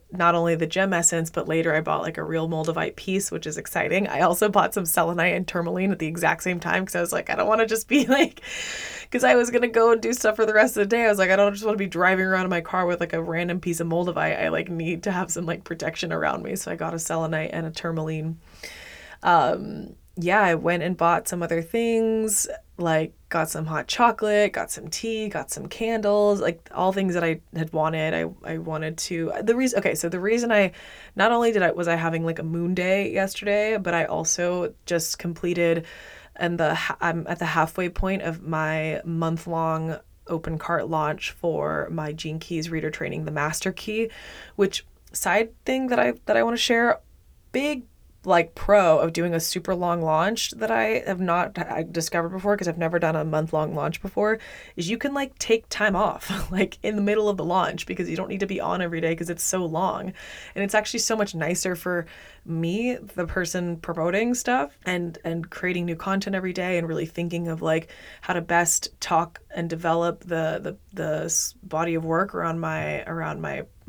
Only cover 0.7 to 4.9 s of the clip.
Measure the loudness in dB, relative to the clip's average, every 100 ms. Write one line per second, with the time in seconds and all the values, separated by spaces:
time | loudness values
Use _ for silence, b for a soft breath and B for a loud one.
0.7 | 0 2 2 2 0 -2 -2 0 2 2
1.7 | 2 2 0 -2 -4 -2 -2 0 0 -2
2.7 | 0 -2 -4 -2 -2 -2 -4 -6 -8 -4
3.7 | -2 0 0 0 2 2 2 2 4 2
4.7 | 0 0